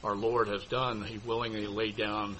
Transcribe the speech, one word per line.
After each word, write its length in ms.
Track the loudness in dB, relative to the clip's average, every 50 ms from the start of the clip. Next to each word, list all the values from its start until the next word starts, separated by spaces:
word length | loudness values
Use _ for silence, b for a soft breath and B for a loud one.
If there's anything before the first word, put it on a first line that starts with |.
| 0
our 120 | 0 0
Lord 320 | 2 2 4 4 4 4 4
has 160 | 2 -2 -2
done. 380 | -2 0 0 0 0 0 -2 -4
He 160 | -6 -6 -8
willingly 480 | -2 -2 0 0 0 0 -2 -2 -2 -2
laid 280 | 0 0 0 0 0
down 400 | 0 0 0 0 0 -2 -2 -4 -8